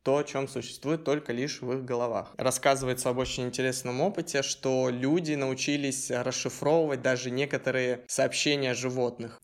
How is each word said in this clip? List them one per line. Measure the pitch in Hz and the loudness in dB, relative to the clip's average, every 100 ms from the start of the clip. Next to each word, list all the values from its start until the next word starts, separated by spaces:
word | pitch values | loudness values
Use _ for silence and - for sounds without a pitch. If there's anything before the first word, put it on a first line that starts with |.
То, | 131 143 | 2 2
о | |
чём | 147 139 135 | 2 -2 -4
существует | 127 113 - 139 160 | -4 -8 -6 -4 -2
только | 160 147 147 | 0 0 0
лишь | 120 139 - | -2 -4 -4
в | 123 | -4
их | 131 127 | -4 -2
головах. | 120 120 104 - - | -2 0 -2 -6 -2
Рассказывается | 127 - 143 135 131 127 127 | 0 2 4 4 2 0 0
об | 123 | 0
очень | 127 - | -2 -2
интересном | 123 123 131 127 127 123 | -4 0 -2 -2 -4 0
опыте, | 185 190 170 139 | 0 0 -2 -2
что | 135 - 131 131 127 | -2 -2 0 2 2
люди | 123 135 170 156 | 2 2 2 2
научились | 147 131 131 - 143 139 131 - | 0 0 0 0 0 0 -2 -2
расшифровывать | 123 127 123 131 - 143 165 151 131 | -2 0 -2 -4 0 4 4 4 2
даже | 131 123 127 | 2 2 0
некоторые | 127 139 135 131 131 127 120 - | 0 0 0 0 2 0 -2 -2
сообщения | - 135 - 147 143 131 | 0 2 2 2 2 2
животных. | 123 127 127 123 120 117 - | 0 -2 0 0 -2 -10 -12